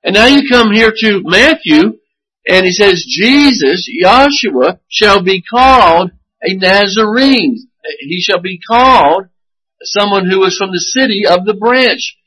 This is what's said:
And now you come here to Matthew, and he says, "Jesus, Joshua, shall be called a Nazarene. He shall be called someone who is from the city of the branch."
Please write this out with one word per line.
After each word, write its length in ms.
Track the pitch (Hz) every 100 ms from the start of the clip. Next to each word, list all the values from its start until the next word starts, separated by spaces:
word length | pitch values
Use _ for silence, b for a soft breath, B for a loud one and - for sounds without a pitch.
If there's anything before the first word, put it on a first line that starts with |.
And 120 | 165
now 120 | 196 240
you 220 | 285 277
come 240 | 247 226
here 200 | 214 220
to 280 | 220 220 202
Matthew, 760 | 165 185 277 311 - 302 220 - _ _ _ _ -
and 200 | 185 185
he 60 |
says, 340 | 180 208 175 127
"Jesus, 800 | 156 220 285 285 233 135 180 - -
Joshua, 800 | 180 240 285 285 220 131 143 180 _
shall 340 | - 208 196
be 180 | 180 190
called 680 | - 240 262 254 185 165 190 _ _ _
a 120 | 180
Nazarene. 1000 | 190 185 196 202 208 214 226 269 254 156 113 - _ 151 147
He 220 | 139 180
shall 180 | 190 185
be 180 | 185 180
called 680 | - 233 262 247 143 170 190 _ _ _ _ _
someone 460 | - 202 202 196 180
who 140 | 190
is 120 | 190 185
from 160 | 190
the 80 | 180
city 440 | - 262 262 202 -
of 180 | 180
the 100 | 190
branch." 600 | 196 220 254 247 269 - _